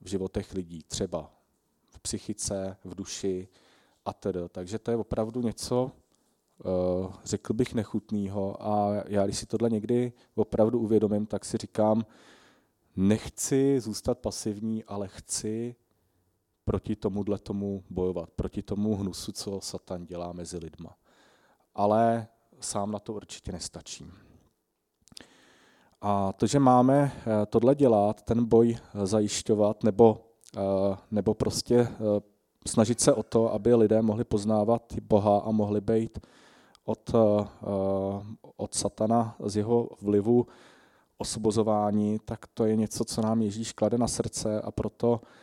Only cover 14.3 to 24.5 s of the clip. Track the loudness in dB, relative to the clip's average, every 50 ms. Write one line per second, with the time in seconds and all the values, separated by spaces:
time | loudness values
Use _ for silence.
14.3 | -8 -6 -6 -6 -6 -6 -6 -6 -6 -6 -8 -8 -8 -8 -8 -10 -12 -16 -12 -10
15.3 | -10 -8 -6 -6 -6 -6 -8 -8 -10 _ _ _ _ _ _ _ _ _ _ _
16.3 | _ _ _ _ _ _ -4 -4 -4 -2 -2 -4 -6 -2 -2 -4 -2 -2 -2 -2
17.3 | -4 -4 -4 -8 -6 -6 -4 -6 -6 -8 -10 -8 -4 -2 -2 -2 -2 -4 -8 -10
18.3 | _ -8 -8 -8 -6 -8 -8 -6 -4 -2 0 -2 -2 -2 -4 -6 -8 -8 -12 -12
19.3 | -12 -10 -10 -8 -8 -8 -10 -10 -12 -12 _ -10 -12 -12 -12 -12 -10 -10 -10 -10
20.3 | -10 -12 -12 -10 -10 -10 -12 -12 -14 -16 -18 -18 -20 _ _ _ _ _ _ _
21.3 | _ _ _ _ _ _ _ _ -4 0 2 4 4 4 4 4 2 0 -4 -10
22.3 | _ _ _ _ _ -14 -12 -8 -6 -6 -4 -4 -6 -8 -8 -10 -12 -12 -12 -16
23.3 | -18 -16 -12 -12 -12 -10 -12 -14 -14 -16 -16 -16 -18 -16 -18 -20 -20 -20 -20 _
24.3 | -20 -20 _ _